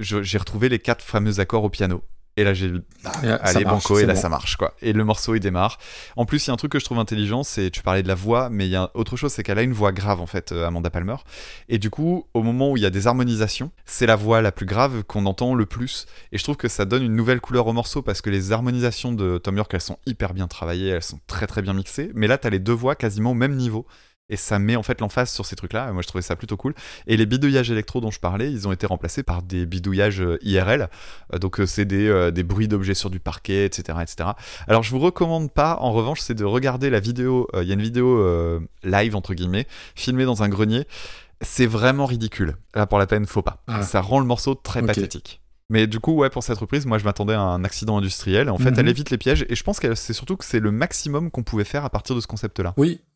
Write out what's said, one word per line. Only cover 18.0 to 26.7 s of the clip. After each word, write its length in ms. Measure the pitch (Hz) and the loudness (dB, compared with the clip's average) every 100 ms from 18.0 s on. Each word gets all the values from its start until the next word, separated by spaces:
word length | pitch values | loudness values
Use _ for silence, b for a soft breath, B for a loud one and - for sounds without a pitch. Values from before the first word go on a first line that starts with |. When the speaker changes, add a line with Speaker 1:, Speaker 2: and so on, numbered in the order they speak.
Speaker 1:
parce 200 | 120 98 | -4 -4
que 100 | 104 | 0
les 220 | 98 95 | -2 0
harmonisations 600 | 110 123 123 120 - 123 | 0 0 0 0 -2 -4
de 260 | 113 92 90 | -2 0 -2
Tom 180 | 101 98 | -2 -2
York, 180 | 104 | -2
elles 60 | 92 | -4
sont 180 | - - - | -6 -8 -8
hyper 260 | 117 98 | -4 -4
bien 140 | 92 90 | -4 -6
travaillées, 440 | - 82 90 95 | -6 -6 -2 -2
elles 120 | 87 | -2
sont 160 | - 76 - | -4 -12 -10
très, 220 | - 104 | -6 -4
très 140 | 110 | -4
bien 100 | 95 | -2
mixées. 380 | 98 95 - 170 | -2 -4 -6 -6
Mais 140 | 110 107 | 0 2
là, 100 | 135 | 2
t'as 120 | 120 | 0
les 100 | 95 | 0
deux 120 | 95 | 0
voix 220 | 117 127 | 0 0
quasiment 380 | 147 113 104 117 | 0 -2 0 0
au 20 | |
même 220 | 120 131 135 | 2 0 0
niveau. 300 | 123 110 - b b b - | -2 -4 -8 b b b -10
Et 40 | 104 | -4
ça 240 | - 104 | 0 2
met 160 | 101 117 | 2 2
en 80 | |
fait 160 | 107 123 | 0 -2
l'emphase 320 | 107 - 127 | -2 -2 -2
sur 120 | - | -4
ces 120 | 95 92 | -8 -10
trucs-là, 320 | 87 110 131 | -6 -6 -4
et 40 | |
moi 100 | 92 | -6
je 40 | 87 | -4
trouvais 160 | 92 | -6
ça 140 | - 87 | -4 -6
plutôt 200 | 107 101 | -6 -4
cool. 160 | 135 | -4